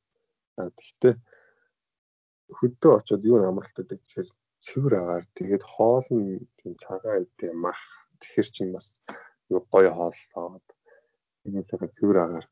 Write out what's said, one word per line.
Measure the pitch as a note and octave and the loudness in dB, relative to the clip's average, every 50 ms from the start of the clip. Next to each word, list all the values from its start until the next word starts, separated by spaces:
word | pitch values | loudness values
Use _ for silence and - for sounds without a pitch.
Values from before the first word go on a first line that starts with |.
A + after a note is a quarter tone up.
| _ _ _ _ _ _ _ _ _ _ _ - | _ _ _ _ _ _ _ _ _ _ _ -12
А, | F#2 F2 - _ | -12 -12 -12 _
тэгтээ | - - _ _ - B2 A2+ A#2+ - _ _ _ _ _ _ _ _ _ _ _ _ _ _ _ _ _ _ _ _ _ _ _ _ _ - | -20 -20 _ _ 4 4 4 2 -2 _ _ _ _ _ _ _ _ _ _ _ _ _ _ _ _ _ _ _ _ _ _ _ _ _ -6
хөдөө | - - B2 B2 - - D#3+ B2 G#2+ | -2 -2 -2 0 4 6 6 6 6
очиод | - - G#2 G2 G2+ | 4 0 -4 0 2
юу | A2 B2 A2+ | 4 4 4
амралт | G2 F#2 F#2 G2 - - _ | 4 2 0 -4 -8 -10 _
гэдэг | - F#2 - F#2+ F#2+ | -14 -12 -12 -14 -16
гэхээр | _ _ _ - F#2 - _ _ _ _ _ _ | _ _ _ -12 -12 -12 _ _ _ _ _ _
цэвэр | - - - C3 C#3 C#3 A2+ F#2 | -20 -10 -6 -4 0 0 0 0
агаар, | F2 F2 F2 F2 F2+ - _ | 0 -2 -4 -6 -8 -10 _
тэгээд | - F#3 F#3+ - - - | -12 -6 -4 -4 -4 -4
хоол | - - - A2 A#2 B2 C3 B2+ - B2 | -6 -2 2 2 4 4 2 0 -2 -2
нь | A#2 G2+ F#2+ F#2+ - - - _ _ | -2 -2 -4 -6 -10 -12 -16 _ _
тийм | - F2+ E2+ - | -16 -16 -16 -14
цагаан | - - F#2+ F#2+ - A2 G#2 F#2+ F2+ | -14 -14 -14 -10 -6 -4 -4 -4 -4
эдээ | - _ - - E2+ E2 E2+ | -6 _ -10 -10 -10 -8 -6
мах, | F2 F2+ F2+ - - - - - _ _ _ _ | -6 -6 -6 -8 -14 -20 -20 -20 _ _ _ _
тэгэхэр | - - - - G#2 - - | -20 -4 -2 -2 -2 -2 -4
чинь | - G2+ F#2 F#2 | -8 -8 -8 -8
бас | F2+ - - - _ _ - - - - - _ _ _ - | -10 -14 -18 -20 _ _ -20 -20 -20 -20 -20 _ _ _ -6
юу | F#2 F2+ - _ | -4 -4 -4 _
гоё | - F#2+ F#2+ F2+ E2+ | 4 6 6 6 4
хоол | F2 F2 E2+ - - - _ _ - | 0 -4 -6 -6 -10 -16 _ _ -12
аваад, | E2+ F2 F#2 F#2 - _ _ _ _ _ _ _ _ _ _ _ _ _ _ _ _ | -12 -12 -14 -18 -20 _ _ _ _ _ _ _ _ _ _ _ _ _ _ _ _
тэгээд | G2+ G2 G2 F#2 - | -10 -10 -10 -8 -8
сайхан | - F2+ F#2 - - _ | -10 -10 -10 -12 -6 _
цэвэр | - G2+ G2 F#2 | 2 2 4 4
агаар | E2+ E2 E2+ E2 - - | 2 0 -4 -8 -12 -12